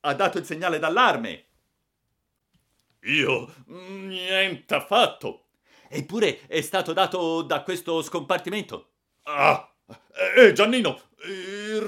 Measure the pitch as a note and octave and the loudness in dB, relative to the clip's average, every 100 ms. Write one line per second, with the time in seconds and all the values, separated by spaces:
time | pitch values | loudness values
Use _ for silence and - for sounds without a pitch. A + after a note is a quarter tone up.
0 | D3 C#3+ G3 F#3 D3 D#3+ F3+ D#3 D#3+ F3 | -4 0 0 -2 -6 -6 -4 -2 -2 2
1 | B3 D3+ A2 D#2 - _ _ _ _ _ | 4 2 -4 -10 -16 _ _ _ _ _
2 | _ _ _ _ _ _ _ _ _ _ | _ _ _ _ _ _ _ _ _ _
3 | G#2 D3+ C3+ C3 - - B2+ E3+ F3+ G3 | -4 0 2 0 -2 -16 -20 -20 -16 -14
4 | F#3+ F#3 F3+ F#3+ F#3+ F3 - D3+ - G#3+ | -12 -10 -4 -2 -2 -4 -4 -4 0 2
5 | A3+ - B2 - _ _ _ _ _ - | 2 0 -10 -12 _ _ _ _ _ -10
6 | C#3 G#3+ G3+ A#2+ - D#3+ D3+ F#3+ F3 E3 | -8 -2 0 -2 -6 -6 -4 -4 -4 0
7 | F#3 F#3+ E3 E3 C#3+ D3 E3 F3+ F3 E3 | 0 0 -2 -4 -2 -4 -4 -8 -4 -4
8 | D#3 F3 C#3 F3+ F3+ G#3 - A2 - _ | -2 -6 -4 -4 -4 -8 -8 -12 -16 _
9 | _ _ - D3 C#3+ - - _ _ - | _ _ -8 2 4 4 -2 _ _ -20
10 | _ - F#3 A#3+ A3+ E3+ G#3+ B3+ F3+ C3 | _ -4 2 8 8 8 4 4 0 -2
11 | - _ E3 F#3+ F#3 G3+ G#3 G#3+ | -10 _ -14 -12 -10 -10 -6 -4